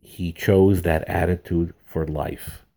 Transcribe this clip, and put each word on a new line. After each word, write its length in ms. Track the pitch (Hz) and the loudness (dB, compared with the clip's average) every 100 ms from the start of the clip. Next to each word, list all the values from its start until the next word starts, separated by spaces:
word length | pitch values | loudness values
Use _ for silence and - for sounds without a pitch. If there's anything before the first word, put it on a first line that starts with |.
he 320 | _ - 87 | _ -10 -10
chose 480 | 85 - 98 95 95 | -4 2 6 6 4
that 240 | 85 80 - | 0 -2 -2
attitude 680 | 87 87 87 - 85 85 - | -2 -2 -2 -2 -2 -2 -6
for 220 | _ - 80 | _ -6 -4
life. 580 | 151 - - - - _ | -4 -6 -8 -14 -18 _